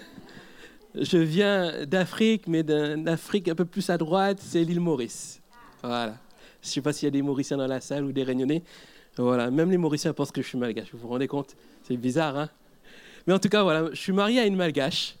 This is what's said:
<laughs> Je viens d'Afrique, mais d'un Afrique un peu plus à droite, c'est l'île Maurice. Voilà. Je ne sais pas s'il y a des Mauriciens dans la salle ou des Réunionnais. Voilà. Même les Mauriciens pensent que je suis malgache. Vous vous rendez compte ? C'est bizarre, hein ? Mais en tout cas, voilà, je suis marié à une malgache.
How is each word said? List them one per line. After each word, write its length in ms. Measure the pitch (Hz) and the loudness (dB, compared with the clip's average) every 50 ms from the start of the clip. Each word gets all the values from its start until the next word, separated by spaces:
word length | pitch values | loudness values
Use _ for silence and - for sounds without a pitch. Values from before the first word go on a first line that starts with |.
| - - - - - - | -12 -20 -20 -20 -20 -20
<laughs> 680 | - - - - - - - - - - - - - | -20 -20 -20 -20 -20 -20 -20 -20 -20 -20 -20 -12 -6
Je 220 | - 165 - 185 170 | -4 -2 2 4 4
viens 680 | 165 156 156 180 202 202 202 190 180 165 151 - 151 | 4 4 2 2 4 4 4 2 0 0 -2 -6 -6
d'Afrique, 640 | 147 175 190 180 170 - - 226 220 220 220 - 170 | -2 0 0 0 0 0 2 2 4 4 2 0 0
mais 160 | 165 160 160 | 0 0 2
d'un 420 | 151 151 151 151 147 151 151 160 | 2 2 2 2 0 -2 -2 -2
Afrique 420 | 165 165 156 - - - 208 175 170 | -2 -2 -2 -4 -2 -2 -2 0 0
un 60 | 160 | 0
peu 120 | 165 185 | 0 -2
plus 260 | 170 - 202 - - | -2 -2 -6 -2 0
à 60 | 175 170 | 0 0
droite, 400 | 170 156 170 190 190 196 202 196 | 0 2 2 2 2 2 0 -2
c'est 220 | - - - 170 165 | -6 -2 0 0 0
l'île 160 | 160 175 175 | 2 0 0
Maurice. 600 | 175 170 156 127 117 120 - - - - - - - _ - - - - - - - | 0 0 0 0 -2 -4 -8 -12 -14 -16 -16 -20 -20 _ -20 -20 -20 -20 -20 -10 -6
Voilà. 340 | 123 120 120 - 127 110 123 - - - - - - - _ - | -4 -2 -2 -2 -4 -6 -10 -16 -20 -20 -20 -20 -20 -20 _ -10
Je 40 | - | -6
ne 40 | |
sais 100 | - 147 | -6 -2
pas 120 | 127 147 143 | -2 -2 -2
s'il 120 | - - | 0 0
y 40 | 143 | 0
a 20 | |
des 100 | 135 139 | 0 2
Mauriciens 360 | 139 143 139 127 135 - 147 139 | 0 0 0 -2 -2 -2 -2 -2
dans 100 | 131 131 | -2 -2
la 120 | 131 127 | -2 -4
salle 260 | - - 139 143 143 | -4 -6 -6 -4 -4
ou 60 | 139 | -2
des 120 | 131 131 131 | -2 -2 0
Réunionnais. 400 | 131 127 127 131 135 151 165 170 - - - - - - - - _ - - | 0 0 0 2 0 0 -2 -2 -6 -20 -20 -20 -20 -20 -20 -20 _ -6 -2
Voilà. 340 | 123 123 127 123 117 123 | 0 2 2 2 2 0
Même 180 | 127 151 160 180 | 2 2 2 4
les 80 | 190 180 | 4 2
Mauriciens 360 | 170 156 147 147 - 165 143 | 2 0 0 0 -2 -2 -2
pensent 180 | - 143 - | -2 -4 -4
que 100 | - 143 | -4 -6
je 60 | 127 - | -6 -4
suis 100 | - 127 | -4 -4
malgache. 300 | 120 120 110 113 104 - - | -2 -2 -4 -6 -8 -10 -14
Vous 60 | 117 | -14
vous 80 | 120 120 | -10 -6
rendez 200 | 120 127 139 131 | -4 -4 -4 -2
compte ? 280 | 139 143 139 - - - - - - - - - | -4 -6 -6 -8 -14 -20 -20 -20 -20 -16 -8 -6
C'est 100 | 127 123 | -6 -2
bizarre, 400 | 117 127 123 160 160 151 131 143 | -2 0 0 0 0 0 -2 -4
hein ? 120 | 151 156 - _ _ - _ - - - - - - - - - - - | -6 -6 -8 _ _ -20 _ -20 -20 -20 -20 -20 -20 -20 -18 -6 0 2
Mais 60 | 185 | 2
en 60 | 190 | 4
tout 100 | - 202 | 4 4
cas, 120 | 208 208 202 | 4 4 4
voilà, 260 | 180 156 156 160 165 - | 4 4 2 0 -2 -4
je 80 | - | -6
suis 120 | - - 185 | -4 0 2
marié 260 | 196 202 214 240 254 | 2 4 4 4 4
à 60 | 233 208 | 4 4
une 80 | 196 | 2
malgache. 600 | 190 180 165 143 143 135 147 - - - - - - | 2 2 2 2 2 0 0 0 -2 -4 -6 -10 -14